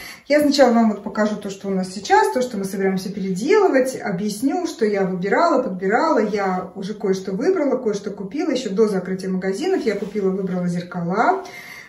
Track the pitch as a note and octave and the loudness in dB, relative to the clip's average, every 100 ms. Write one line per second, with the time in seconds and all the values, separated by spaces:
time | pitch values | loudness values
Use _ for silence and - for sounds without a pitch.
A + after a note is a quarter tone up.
0 | - - - D4 C#4+ - B3 A#3 A3 G3 | -14 -10 2 4 4 6 6 6 4 2
1 | G3 G#3+ G#3+ G#3 G3+ - G3 F#3+ F#3 G#3 | -4 -2 0 -2 -8 -8 -4 -2 -4 -6
2 | - G4+ G#4+ B3+ B3 G3 F#3+ G3 G3 F#3+ | 2 4 4 0 -2 -4 -4 -2 0 0
3 | - G3 F#3+ F3+ C4+ G#4+ F#4 C4+ B3+ - | -4 -6 -4 -2 4 4 6 4 2 -2
4 | G#3+ F3 G#3 - C4+ F4+ E4 - G#3+ G3 | -4 -2 -4 -2 -2 0 -2 -2 0 2
5 | F#3 F3+ G3 C4+ E4+ C4 A3+ F#3 F#3+ A#3+ | 0 -2 0 2 4 4 0 -2 0 2
6 | D#4+ B3+ G#3 G3+ F#3+ F3+ F3 G3 G3 G#3 | 2 2 2 0 -2 -2 -6 -8 -10 -4
7 | G3 F#3+ - F#3+ E4+ F#4 C4+ B3 A3+ G3 | -2 -2 -2 -2 0 2 2 0 0 -4
8 | G3+ - F#3 D4 E4+ A#3 G#3 F#3+ G#3 F#3+ | -4 -8 -8 -4 -2 -2 -2 2 2 2
9 | F3+ F#3 F#3+ F#3 F#3+ G3 F4 F4+ - G3 | -2 -4 -4 -2 -2 -2 0 0 0 -2
10 | G3 G#3 F#3+ F#3+ F#3 F3+ F3 F3 - F3 | -4 -2 0 0 -2 -2 -2 -2 -4 -6
11 | E3+ G3+ D4+ F#4+ - - - - | -2 0 2 0 -4 -16 -18 -18